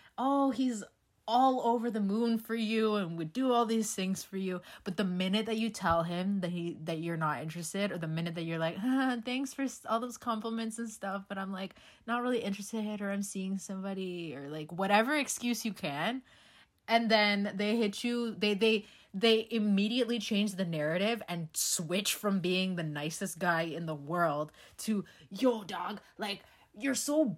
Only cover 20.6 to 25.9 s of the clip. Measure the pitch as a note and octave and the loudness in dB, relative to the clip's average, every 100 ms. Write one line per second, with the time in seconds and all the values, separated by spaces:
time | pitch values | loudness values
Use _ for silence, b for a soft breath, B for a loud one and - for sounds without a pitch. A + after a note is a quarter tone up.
20.6 | F3 D#3+ D3+ E3+ G3+ A#3 - F3 D#3+ - | -2 0 0 2 0 -2 -4 -6 -6 -4
21.6 | - - D#3+ F#3 G3 - G#3 G3 F3 F#3 | -2 -2 0 0 0 0 2 2 2 2
22.6 | F#3+ F3 D#3+ D3 D3+ - F#3+ - F3+ E3 | 2 -2 -4 -4 -6 -4 -6 -2 0 2
23.6 | E3+ D#3+ E3 D3+ C#3+ F3 E3+ D3 D3+ B | 0 -4 -6 -6 -4 2 2 2 -4 B
24.6 | B - - G#3 - B B G3 B3+ A3+ | B -10 -2 -2 -2 B B 0 2 2
25.6 | F3+ F3+ F3+ | -4 -6 -6